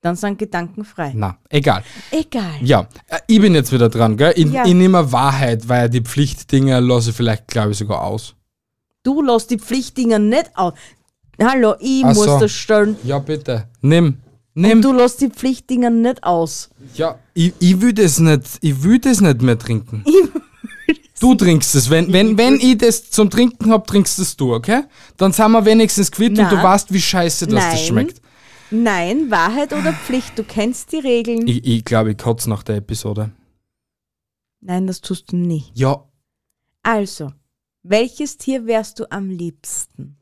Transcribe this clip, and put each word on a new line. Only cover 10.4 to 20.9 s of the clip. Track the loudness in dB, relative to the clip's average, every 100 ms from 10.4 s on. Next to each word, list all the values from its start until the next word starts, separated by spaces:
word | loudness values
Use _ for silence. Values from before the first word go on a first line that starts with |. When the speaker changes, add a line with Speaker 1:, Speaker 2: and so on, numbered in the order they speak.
| -2 -4
Speaker 1:
aus. | -4 -6 -20 _ _ _ _ -2
Hallo, | 0 2 2 0
ich | -2 0
Speaker 2:
Ach | 2
Speaker 1:
muss | 4 4
Speaker 2:
so. | 4
Speaker 1:
das | 2
stellen. | -2 0 2 2 -2
Speaker 2:
Ja, | -6 -6
bitte. | -6 -8 -4 -6 -8 _
Nimm. | 2 2 2 -2 -12 _ _
Nimm. | 0 2
Speaker 1:
Und | 4
du | 2
lässt | 2 2 0
die | -6
Pflichtdinger | -4 -6 -6 -4 -2 0
nicht | 2 0 -2
aus. | -2 -2 -2 -6 -16 _ -20
Speaker 2:
Ja, | -8 -8 -8 _
ich, | -2 -2 2
ich | 2 4
will | 2
das | 2 2 4
nicht, | 4 2 -2 -6
ich | -4 -2
will | 2 2
das | 4 4
nicht | 4 4
mehr | 2 0
trinken. | -2 -6 -6 -6 2
Speaker 1:
<laughs> | 4 4 -4 _ _ -20 -12
Ich | -6